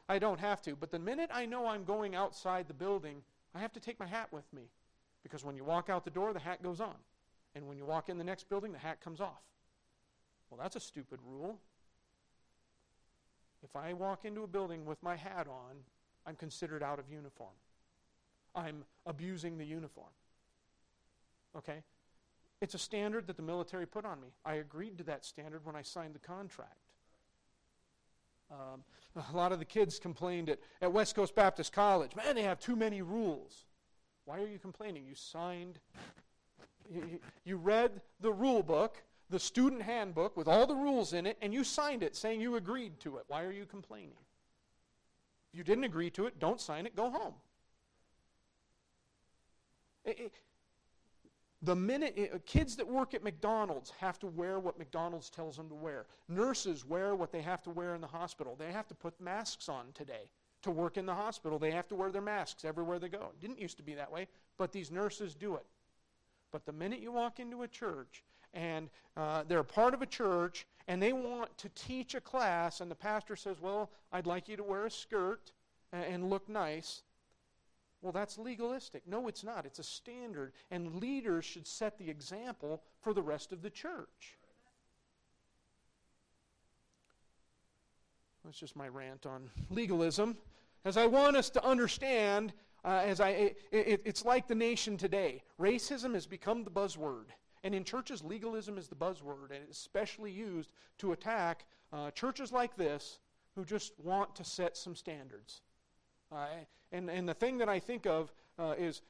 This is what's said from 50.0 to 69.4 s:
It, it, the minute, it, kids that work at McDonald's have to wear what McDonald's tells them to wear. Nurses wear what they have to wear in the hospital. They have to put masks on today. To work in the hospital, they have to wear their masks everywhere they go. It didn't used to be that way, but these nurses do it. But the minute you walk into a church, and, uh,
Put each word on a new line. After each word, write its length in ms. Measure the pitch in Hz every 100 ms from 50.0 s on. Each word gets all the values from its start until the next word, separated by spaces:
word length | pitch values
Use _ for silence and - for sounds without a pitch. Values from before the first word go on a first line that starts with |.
It, 140 | - -
it, 140 | 233 - _ _ _ _ _ _ _ _ - _ _ _
the 140 | 156
minute, 400 | 180 190 277 302 202
it, 300 | 202 180 -
kids 300 | - 285 226
that 100 | 247
work 280 | 254 254
at 100 | 202
McDonald's 640 | 208 156 214 220 208 139 127 -
have 180 | 190 175
to 80 | 196
wear 320 | 165 175 190
what 180 | 180 -
McDonald's 500 | 151 160 170 170 -
tells 280 | - 160 139
them 120 | 160
to 60 |
wear. 320 | 151 160 139 - - -
Nurses 580 | 175 247 254 196 151 127
wear 300 | 170 196 196
what 160 | 165
they 100 | 170
have 220 | 156 180
to 60 | 175
wear 260 | 170 175 170
in 40 |
the 60 | 156
hospital. 480 | 165 180 - 131 127
They 140 | 160
have 160 | 196 208
to 80 |
put 260 | 170 170 165
masks 480 | 180 202 226 - -
on 180 | 135 123
today. 380 | 143 143 113 104 _ _ _
To 80 | 202
work 260 | 165 170 196
in 80 |
the 100 | 190
hospital, 440 | 180 214 - 160 151
they 140 | 156
have 160 | 165 175
to 80 | 196
wear 160 | 190
their 100 | 196
masks 420 | 202 208 160 -
everywhere 360 | 156 156 170 175
they 80 | 175
go. 240 | 196 -
It 60 | 147
didn't 180 | 190 254
used 180 | 180 -
to 40 |
be 120 | 147
that 160 | 147 143
way, 180 | 156 190 - _ -
but 140 | 185
these 220 | 196 156
nurses 420 | 175 202 202 202
do 220 | 147 208 156
it. 100 | - _ _ _ _ _ _ _ _
But 120 | 151
the 80 | -
minute 280 | 151 185 240
you 100 | 220
walk 300 | 240 233 -
into 240 | 240 240
a 40 | 240
church, 540 | - 220 139 123 - - _ -
and, 340 | 175 165 160 160 - - -
uh, 260 | 156 156